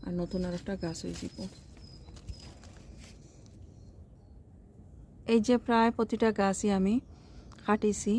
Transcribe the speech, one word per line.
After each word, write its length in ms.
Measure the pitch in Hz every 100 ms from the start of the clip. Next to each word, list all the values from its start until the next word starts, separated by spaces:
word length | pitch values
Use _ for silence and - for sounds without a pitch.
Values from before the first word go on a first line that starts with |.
| 185
আর 60 | 175
নতুন 180 | 170 185 180
আর 60 | 175
একটা 140 | - 190
গাছ 140 | 180 165
হয়ে 120 | 180 170
যাব। 160 | 175 - 190 - - - - - - - - - - - - - - - - - - - - - - - - - - - - - - - - - - - - - -
এই 60 | 233 214
যে 80 | 240 -
প্রায় 240 | 233 226 233
প্রতিটা 320 | 226 220 226 208
গাছই 300 | 196 190 208 196
আমি 140 | 190 240 - - - - - - -
কাটিছি 480 | 214 214 202 -